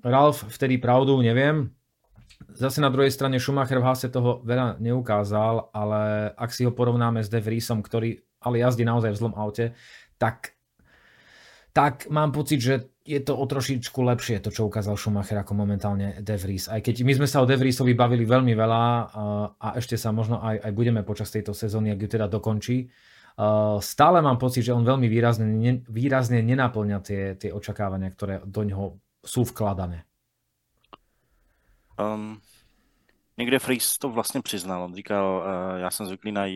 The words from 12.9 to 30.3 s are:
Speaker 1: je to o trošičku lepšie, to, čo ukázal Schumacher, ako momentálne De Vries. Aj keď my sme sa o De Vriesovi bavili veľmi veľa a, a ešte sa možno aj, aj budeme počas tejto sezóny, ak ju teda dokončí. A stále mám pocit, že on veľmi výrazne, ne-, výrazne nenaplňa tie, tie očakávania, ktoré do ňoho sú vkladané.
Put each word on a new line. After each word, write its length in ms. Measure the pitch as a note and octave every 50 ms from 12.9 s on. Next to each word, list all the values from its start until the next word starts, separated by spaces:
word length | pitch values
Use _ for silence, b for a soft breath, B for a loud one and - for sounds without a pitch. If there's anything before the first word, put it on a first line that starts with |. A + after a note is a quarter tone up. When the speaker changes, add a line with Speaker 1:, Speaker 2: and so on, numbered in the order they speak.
| _ _
Speaker 1:
je 160 | _ - D3 C#3 B2+
to 100 | D3 C3+
o 120 | A#2+ C#3
trošičku 500 | B2 C#3 C3+ A#2+ C3 C#3 A#2+ B2 - -
lepšie, 400 | C3 B2 B2 A#2+ A#2+ - - A2+
to, 160 | F#2+ - G#2+ -
čo 160 | - A2 G#2
ukázal 240 | - A2 G2+ G#2 G#2
Schumacher, 480 | - - A2 G#2 G2+ G2+ - G#2+ G2+
ako 160 | F#2+ - G#2
momentálne 640 | G#2 G2+ G2+ G2+ F#2+ - G#2 G2+ G2 G2 G2+ - G2+
De 160 | G2+ G#2+ G#2+
Vries. 320 | F#2+ F#2 G2 G2 F#2 - -
Aj 80 | A2
keď 240 | A2 - A#2+ A#2 A#2+
my 220 | B2 C3+ C3+ B2+ C#3+
sme 40 | B2+
sa 100 | - C#3
o 80 | B2+ A#2+
De 80 | C3+
Vriesovi 400 | B2+ C3 C3 B2+ - B2 B2+ A#2+
bavili 240 | A#2+ B2 A#2+ B2 A#2
veľmi 320 | A2+ A2 B2 C3 B2+ B2 A2
veľa 300 | G#2+ A2 A2+ A2+ A2+ A#2
a, 180 | A#2+ A#2+ A#2 A2 - - G#2+ G#2 G#2 G#2 G#2 G#2 - -
a 100 | - - A2 - B2
ešte 180 | A#2 - A#2+
sa 160 | G#2+ - A2+ G#2+
možno 300 | A2+ A2 G#2+ A#2 G2+ G#2+
aj, 180 | A2+ A2 G2+
aj 100 | - A2+ G2
budeme 240 | A2 A#2 A#2+ A2+ A2
počas 320 | F#2+ G#2+ G#2 - G#2+ - -
tejto 240 | G#2+ G#2 G#2 G2+
sezóny, 320 | - A2+ G#2 G#2+ A2 G#2+ G#2+
ak 100 | G#2 F#2+ G#2+
ju 40 | G2+
teda 160 | - A2+ G#2+ F#2+
dokončí. 560 | G#2+ G#2 - A2 G#2+ G#2 - - B2 B2+ B2 B2 b b b b b b b b b b
A 400 | G#2 G#2+ G#2+ G#2+ G#2+ G#2+ G#2 G2+
stále 400 | - - - - D3 E3 F3+ E3+
mám 160 | D3+ C#3 B2
pocit, 240 | A#2+ C3 B2+ B2 B2
že 160 | A2+ B2 A#2+
on 80 | A#2+ A#2
veľmi 240 | A#2+ C3+ C3+ B2 A2
výrazne, 400 | A2 A#2 A#2 A#2+ A2+ A2 A2 G#2+
ne-, 320 | A2 A2 A2+ B2 B2+ B2+ B2 -
výrazne 560 | G#2+ A2+ B2+ C#3 C3 C3 B2 A2+ B2 A#2 A2
nenaplňa 520 | A#2 C3 C3+ B2+ A#2 - G#2+ G#2 G#2 G2+ G2
tie, 200 | - - G2+ G2 G2 G2 F#2+
tie 140 | F#2+ - G2+
očakávania, 640 | G2+ G#2 - - G2 - G#2 F#2+ F#2+ F#2+ F#2+ F#2 -
ktoré 320 | - G#2 G2 F#2+ F2+ -
do 160 | G2 F#2+ G#2+
ňoho 240 | G#2+ G#2 G2 F#2+ G2 F#2 - - _ _ _ _ -
sú 160 | - - B2+ A#2 -
vkladané. 560 | - - A2 G2+ F#2+ F#2 F#2 F2 E2+ E2 - _ _ _ _ _